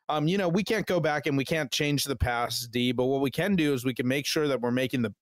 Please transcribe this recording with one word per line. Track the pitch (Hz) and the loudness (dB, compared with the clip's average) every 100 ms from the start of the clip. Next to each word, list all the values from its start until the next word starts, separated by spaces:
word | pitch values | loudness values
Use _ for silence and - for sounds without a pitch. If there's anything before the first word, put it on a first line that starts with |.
| - | -4
um, | 151 151 | 0 2
you | 196 | 2
know, | 180 | 2
we | 170 | 0
can't | 185 220 - | 0 -2 0
go | 180 | 0
back | 156 147 151 | 2 0 0
and | 139 | 0
we | |
can't | 131 165 143 | 0 -2 -2
change | - 147 143 | -2 0 0
the | - 120 | 0 -2
past, | 127 120 117 120 120 | 0 0 -2 -4 -6
D, | 120 123 | -2 0
but | 120 | 0
what | 127 135 | 0 2
we | 139 | 0
can | - 185 | 0 0
do | 190 147 | 2 2
is | 135 | 2
we | 127 | 0
can | 123 123 | -2 0
make | 139 | 0
sure | 135 160 151 | 0 0 2
that | 127 | 0
we're | 120 | 0
making | 123 131 131 | 0 0 0
the | 110 - | -4 -2